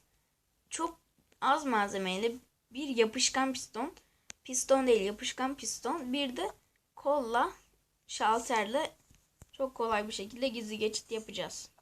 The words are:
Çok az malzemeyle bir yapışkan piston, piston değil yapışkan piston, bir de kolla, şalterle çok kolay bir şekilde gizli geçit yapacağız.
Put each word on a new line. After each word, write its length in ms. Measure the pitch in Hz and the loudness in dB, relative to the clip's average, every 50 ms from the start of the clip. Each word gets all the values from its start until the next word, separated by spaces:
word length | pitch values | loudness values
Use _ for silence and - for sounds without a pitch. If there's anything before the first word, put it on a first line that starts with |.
| _ _ _ _ _ _ _ _ _ _ _ _ _ - | _ _ _ _ _ _ _ _ _ _ _ _ _ -10
Çok 300 | - - 320 339 - - _ _ _ _ _ _ _ - | -6 -4 -4 -4 -6 -8 _ _ _ _ _ _ _ -2
az 240 | - 247 277 320 294 | 2 2 2 2 2
malzemeyle 680 | 269 240 214 202 202 208 196 190 185 185 190 220 233 233 254 - _ _ _ _ _ | 2 2 2 2 2 0 -2 -2 -2 0 0 0 0 -2 -4 -12 _ _ _ _ _
bir 160 | 226 254 311 285 | -10 -6 -4 0
yapışkan 680 | 262 220 233 220 - 262 254 - - 269 269 269 262 | 4 4 4 4 4 2 0 2 2 2 2 2 0
piston, 420 | - - - - 214 254 330 - - - _ _ _ _ - - _ - | -4 -8 -8 -6 -6 -6 -6 -6 -12 -20 _ _ _ _ -20 -18 _ -10
piston 440 | - 254 - - - 269 269 262 254 | -4 -2 0 4 4 4 6 6 6
değil 140 | 233 208 | 6 6
yapışkan 540 | 190 202 208 208 254 254 - - 254 262 285 | 6 2 -2 -4 -6 -6 -4 -2 -2 -2 -2
piston, 580 | 277 - 208 - - - 233 302 349 269 247 247 | -4 -6 -8 -6 -4 -4 -4 -4 -2 -2 -2 -2
bir 240 | 285 285 262 247 262 | -2 -2 -2 -2 -4
de 140 | 359 440 - - _ _ _ _ _ _ _ | -4 -4 -6 -8 _ _ _ _ _ _ _
kolla, 560 | - - 277 294 294 254 220 226 240 285 381 - - _ _ _ _ _ _ _ _ _ - | -6 -2 0 2 2 2 2 2 2 2 2 -2 -8 _ _ _ _ _ _ _ _ _ -10
şalterle 880 | - - 240 208 220 233 247 - 247 220 208 214 226 285 320 - - _ _ _ - _ _ _ _ - - _ | -4 0 2 2 2 2 2 0 0 0 0 0 0 0 0 -2 -6 _ _ _ -20 _ _ _ _ -20 -20 _
çok 240 | - - 269 269 262 | -8 -4 -4 -4 -2
kolay 320 | - 233 226 220 208 208 214 | -2 -2 0 0 0 -2 -4
bir 60 | 214 | -6
şekilde 340 | - 196 208 240 240 254 269 | -8 -10 -10 -6 -2 -2 -2
gizli 300 | 220 240 226 208 220 214 | -2 -2 -6 -6 -4 -2
geçit 340 | 214 214 214 - - - | -2 -2 -2 -4 -8 -6
yapacağız. 580 | 226 220 220 - 202 185 170 - - - - - _ _ | -8 -8 -8 -8 -8 -8 -8 -8 -8 -12 -14 -16 _ _